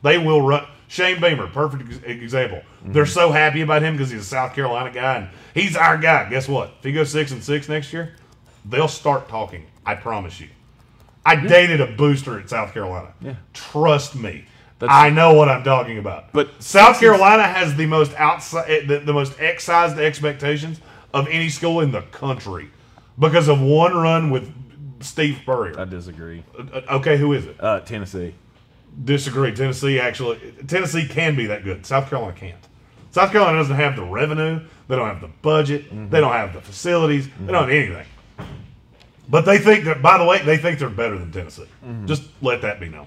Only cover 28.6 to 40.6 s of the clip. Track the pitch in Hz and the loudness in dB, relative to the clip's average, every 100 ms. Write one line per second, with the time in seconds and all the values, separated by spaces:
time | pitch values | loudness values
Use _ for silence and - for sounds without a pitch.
28.6 | _ _ _ 143 131 143 139 131 135 104 | _ _ _ -14 -2 -2 -2 -2 -2 -2
29.6 | 131 127 139 135 123 - 123 113 - - | -4 -4 -2 0 -2 -4 -6 -8 -10 -20
30.6 | 135 175 180 156 151 135 165 143 110 104 | -6 -4 -2 -4 -4 -2 -2 -2 -4 -6
31.6 | 98 90 - 135 135 135 107 90 95 85 | -8 -10 -4 -4 -2 -6 -8 -12 -16 -20
32.6 | _ _ _ _ - - 190 208 196 160 | _ _ _ _ -8 0 2 4 4 2
33.6 | 143 139 147 131 90 98 147 151 156 160 | 0 0 -2 -2 -8 -4 -4 -2 -4 -6
34.6 | 160 - _ 131 113 95 85 - 151 156 | -10 -20 _ -4 -4 -6 -14 -6 0 2
35.6 | 143 147 143 104 104 160 143 117 101 87 | 2 -4 -8 -14 -2 2 4 2 -4 -10
36.6 | - - 175 175 160 147 135 - 190 180 | -18 -10 -2 0 2 0 -4 -12 -4 -2
37.6 | 131 147 117 85 73 - - - - - | 2 0 0 -8 -16 -20 -20 -20 -18 -18
38.6 | - - _ _ _ _ - 147 165 202 | -20 -20 _ _ _ _ -2 0 4 4
39.6 | 208 208 156 147 147 190 175 190 151 156 | 6 4 2 0 4 4 6 2 2 0